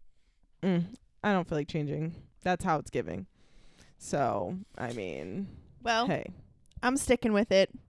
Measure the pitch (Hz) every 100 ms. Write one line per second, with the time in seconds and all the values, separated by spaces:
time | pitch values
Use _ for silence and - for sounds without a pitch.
0 | - - _ _ _ _ 190 175 175 233
1 | _ _ 208 196 165 156 147 165 147 147
2 | 160 170 - - 180 180 185 156 - 135
3 | 80 82 190 _ - - - - - -
4 | - 170 127 104 92 185 202 - 123 120
5 | 95 67 82 107 196 - - - - 226
6 | 240 160 - 185 - - - - 247 269
7 | - 247 233 208 226 190 196 -